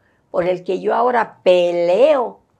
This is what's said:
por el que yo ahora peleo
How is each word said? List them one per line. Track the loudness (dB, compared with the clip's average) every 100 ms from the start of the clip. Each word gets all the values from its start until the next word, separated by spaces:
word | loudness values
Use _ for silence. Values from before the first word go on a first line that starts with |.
| _ _ _
por | -4
el | -2 -4
que | -4 -4
yo | -2
ahora | 0 0 0 -4 -2
peleo | 2 2 2 0 0 2 2 2 -2 -10 _